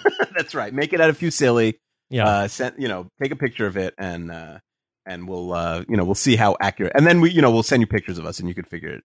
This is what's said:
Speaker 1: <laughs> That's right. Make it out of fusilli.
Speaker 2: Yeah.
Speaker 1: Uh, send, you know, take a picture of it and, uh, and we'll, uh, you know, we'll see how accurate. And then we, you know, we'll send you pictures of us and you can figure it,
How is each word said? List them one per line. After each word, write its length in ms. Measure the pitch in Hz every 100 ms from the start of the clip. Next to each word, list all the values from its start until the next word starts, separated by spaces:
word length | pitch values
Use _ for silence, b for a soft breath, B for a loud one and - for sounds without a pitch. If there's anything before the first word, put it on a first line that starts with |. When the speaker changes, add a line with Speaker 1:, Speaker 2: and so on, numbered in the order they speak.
| -
Speaker 1:
<laughs> 240 | - - 180
That's 180 | 160 151
right. 180 | 107
Make 200 | 131 151
it 80 | 175
out 80 | 160
of 80 | 147
fusilli. 560 | 170 - 135 120 113 110 _ _ _
Speaker 2:
Yeah. 160 | 120 107
Speaker 1:
Uh, 200 | 101 98
send, 280 | - 127 -
you 100 | 131
know, 200 | 92 90 _
take 100 | 135
a 40 | 143
picture 300 | 135 - 107
of 80 | 95
it 180 | 92 -
and, 340 | 95 85 85
uh, 280 | 85 80 80 _ _ _ _ -
and 220 | 87 90
we'll, 260 | 92 90
uh, 300 | 87 85 82 -
you 80 | 110
know, 60 | 87
we'll 100 | 101
see 200 | 135 113
how 180 | 107 90
accurate. 320 | 98 - 95 -
And 100 | 160
then 160 | 175
we, 100 | 165
you 100 | 175
know, 100 | 135
we'll 120 | 113
send 180 | 113 131
you 60 | 110
pictures 300 | 107 - 87
of 80 | 78
us 140 | 82
and 80 | 87
you 60 | 90
can 80 | 87
figure 240 | 85 82
it, 140 | 67